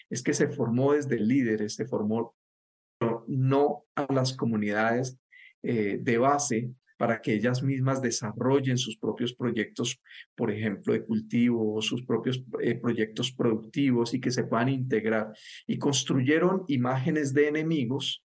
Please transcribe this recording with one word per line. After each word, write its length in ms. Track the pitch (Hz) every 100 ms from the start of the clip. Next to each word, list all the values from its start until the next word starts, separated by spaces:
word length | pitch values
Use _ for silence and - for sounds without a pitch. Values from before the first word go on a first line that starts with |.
| -
es 120 | -
que 120 | -
se 140 | 143 143
formó 460 | - 113 120 139
desde 260 | 147 131 120
líderes, 560 | 107 139 120 107 107 -
se 100 | 123
formó 500 | 110 107 113 120 _ _ _ _ _ _ - 117 - -
no 580 | 135 131 139 147 - _ -
a 160 | 139
las 200 | 135 127
comunidades, 840 | - 120 110 104 104 113 120 131 - _ - - _
eh, 360 | - 120 104 98
de 160 | - 117
base 540 | 135 143 - 113 127 - _ -
para 240 | 113 113
que 120 | -
ellas 300 | 107 120 127
mismas 380 | 135 135 131 131
desarrollen 760 | 123 - 110 - 123 139 131 123
sus 200 | - -
propios 360 | 110 107 120
proyectos, 680 | - 120 113 104 - 120 - - - - -
por 160 | 113
ejemplo, 400 | 107 110 95 -
de 140 | 113 -
cultivo, 720 | 110 110 117 120 117 107 107
o 60 |
sus 240 | 107 123 -
propios, 380 | 113 127 127 - -
eh, 140 | 120 120
proyectos 560 | 120 113 110 - 120
productivos 840 | - 120 110 - - 139 120 117
y 60 | 131
que 120 | 131
se 120 | 127
puedan 240 | 139 117 123
integrar. 640 | 135 127 110 110 110 107 - - - -
Y 120 | -
construyeron 880 | 139 135 - 139 127 160 180 190 -
imágenes 680 | 135 123 131 165 156 135
de 140 | 135 147
enemigos 800 | 151 160 160 113 139 - - _